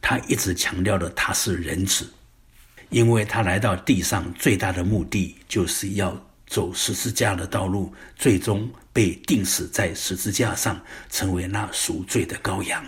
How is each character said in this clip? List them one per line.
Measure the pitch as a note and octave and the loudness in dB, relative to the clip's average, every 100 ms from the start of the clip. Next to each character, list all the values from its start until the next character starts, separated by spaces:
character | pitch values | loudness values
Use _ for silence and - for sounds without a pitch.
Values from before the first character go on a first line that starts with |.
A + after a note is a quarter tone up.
他 | - B2+ - | 0 -2 0
一 | |
直 | - F#2+ F2+ | -2 0 0
强 | - F#2+ | -2 0
调 | F#2+ G2 | 2 2
的 | E2+ | 0
他 | - - | -2 -2
是 | - - E2+ | 0 -2 -2
人 | E2+ E2 F#2+ | -2 -2 0
子， | - - - - _ - - - - - | 0 -2 -16 -20 _ -20 -20 -20 -20 -2
因 | A#2+ A#2 | 4 6
为 | A2+ | 4
他 | G#2 A2+ | 2 0
来 | G2 F#2+ | 2 2
到 | A2 F#2 | 2 0
地 | - G#2 | 2 2
上 | F2 F#2+ F2 | 4 -2 -4
最 | F2 - G2 | 0 2 2
大 | F#2+ | 0
的 | F2 | 0
目 | F2+ G#2+ | 0 0
的 | D#2+ G2+ F2 - - | 0 0 -2 -4 -6
就 | - F2+ | -2 0
是 | - G2 | -2 -4
要 | G2+ F#2+ - - _ - | -2 -2 -4 -16 _ -6
走 | - F2+ | -2 -2
十 | - - | -2 -2
字 | G2 A#2+ | -2 -2
架 | - A2 F2+ | 0 0 0
的 | F2+ | -2
道 | - F#2+ | -2 0
路， | G2 F#2+ - - - | -2 -2 -8 -20 0
最 | C#3 G2+ | 4 4
终 | - G2+ A2+ - - | 4 0 0 -8 -4
被 | - G2+ - - | 2 2 2 0
钉 | A2+ F#2 | 0 2
死 | - F2+ | -2 -2
在 | - F#2+ | 0 0
十 | - - F#2 | -2 -4 -4
字 | A2 | -2
架 | G2 A#2 E2+ | 0 0 0
上， | A2 F#2 - - - | -2 -4 -10 -18 -8
成 | - G2 | -4 -2
为 | F2+ F#2 | -2 -2
那 | G2+ G#2+ | -4 -4
赎 | - - G#2 F#2 | -4 -4 -4 0
罪 | - - | 0 0
的 | - | -4
羔 | - - | -4 -4
羊。 | - - | -2 -4